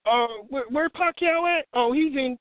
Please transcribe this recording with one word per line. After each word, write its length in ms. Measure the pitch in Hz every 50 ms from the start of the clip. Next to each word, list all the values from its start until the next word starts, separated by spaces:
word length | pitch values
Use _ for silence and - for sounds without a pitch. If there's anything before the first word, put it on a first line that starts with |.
| -
"Oh, 380 | 214 233 240 233 233 226 214 208 240
where, 140 | 269 277 240 226
where 220 | 247 294 320 330
Pacquiao 680 | - - 349 339 320 - 349 339 330 330 339 349 349 330
at? 60 | 285 _ -
Oh, 220 | 247 240 233 254
he's 180 | 302 311 320 269
in, 220 | 277 262 254 247 -